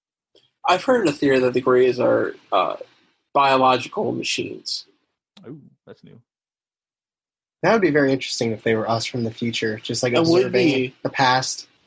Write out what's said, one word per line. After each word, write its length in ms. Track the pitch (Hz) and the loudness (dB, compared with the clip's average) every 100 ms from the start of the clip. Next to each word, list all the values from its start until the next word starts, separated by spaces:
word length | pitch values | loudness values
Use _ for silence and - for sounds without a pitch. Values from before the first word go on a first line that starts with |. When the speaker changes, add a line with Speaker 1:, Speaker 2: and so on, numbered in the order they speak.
| _ _ _ _ _ _ - | _ _ _ _ _ _ -2
Speaker 1:
I've 160 | 180 | 0
heard 240 | - 247 175 | 2 2 2
a 40 | |
theory 280 | 143 143 131 | 0 2 2
that 140 | 127 | 2
the 80 | 127 | 0
Greys 380 | 127 127 127 120 | 2 4 4 2
are, 360 | 120 117 107 - - | 2 2 -2 -8 -4
uh, 260 | 98 82 50 - _ _ _ _ | -2 -2 -4 -12 _ _ _ _
biological 800 | 139 135 131 131 127 123 - 120 | 0 2 4 4 2 -2 -6 -6
machines. 720 | 127 - - - - - - - _ _ _ _ - 104 | -4 -6 -6 -8 -10 -12 -12 -12 _ _ _ _ -20 -20
Speaker 2:
Ooh, 120 | 151 - _ - | -20 -20 _ -20
that's 180 | - | -20
new. 180 | - 117 _ _ _ _ _ _ _ _ _ _ _ _ _ _ | -20 -20 _ _ _ _ _ _ _ _ _ _ _ _ _ _
Speaker 3:
That 100 | 170 | 0
would 80 | 226 | 2
be 100 | 180 | 2
very 200 | 147 135 | 2 2
interesting 400 | 135 - - 117 | 0 -4 -4 -4
if 120 | 107 | -2
they 120 | 117 110 | -2 0
were 140 | 104 | 0
us 160 | 113 - | -2 -4
from 180 | 127 | -6
the 80 | 113 | -6
future, 480 | - 117 113 113 110 | -6 -6 -4 -6 -6
just, 220 | - 117 | -8 -4
like, 100 | 123 | 0
Speaker 1:
It 60 | 160 | 2
would 260 | 165 175 190 | 2 2 2
Speaker 3:
observing 200 | 190 170 | 2 2
Speaker 1:
be. 240 | 135 127 - | 2 -2 -6
Speaker 3:
the 60 | 139 | -6
past 580 | - 131 127 131 - - _ | 0 2 2 -2 -8 -14 _